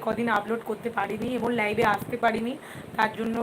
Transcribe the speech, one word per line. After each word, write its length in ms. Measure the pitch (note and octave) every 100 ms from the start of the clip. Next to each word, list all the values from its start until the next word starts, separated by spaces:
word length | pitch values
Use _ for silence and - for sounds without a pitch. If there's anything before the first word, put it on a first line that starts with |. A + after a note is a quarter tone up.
| A3+
কদিন 220 | G#3+ A#3
আপলোড 340 | G#3 G#3 A3+ -
করতে 200 | G#3+ A#3
পারিনি 380 | - G3+ G#3+ A#3 B3+
এবং 100 | A#3+ A#3+
লাইভে 240 | G#3 G#3+ A3
আসতে 220 | G3+ - A#3+
পারিনি। 360 | A#3 A3 A#3 D4+ - - - -
তার 140 | A3 -
জন্য 180 | A3+ A#3